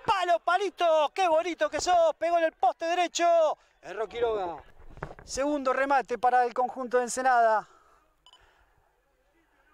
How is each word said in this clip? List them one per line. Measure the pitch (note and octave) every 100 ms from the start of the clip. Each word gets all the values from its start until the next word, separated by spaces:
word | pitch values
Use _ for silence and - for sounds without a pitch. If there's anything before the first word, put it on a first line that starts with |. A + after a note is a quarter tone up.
| -
¡Palo, | G4 F4+ E4
palito! | - F#4 G4 - E4+ D#4 D4
¡Qué | - F#4
bonito | D#4+ F4 D#4+ D4+
que | D4
sos! | F4 F4+ E4 -
Pegó | E4 E4+
en |
el | D#4+
poste | - F#4 - E4
derecho. | F4 E4+ - E4+ E4+ D#4 - _ _
Erró | C#3+ F#3 A3
Quiroga. | A#3 A#3 G#3+ F3+ D3+ - - - - - -
Segundo | - B3 C#4+ D4 C4
remate | C4 C4+ C#4 - A#3+
para | B3 B3 A#3+
el |
conjunto | A#3 B3 B3+ B3 B3
de |
Ensenada. | A#3+ B3+ C4 B3 A3+ G#3+ - _ _ _ _ _ _ _ _ _ _ _ _ _ _ _ _ E4+ E4 _ _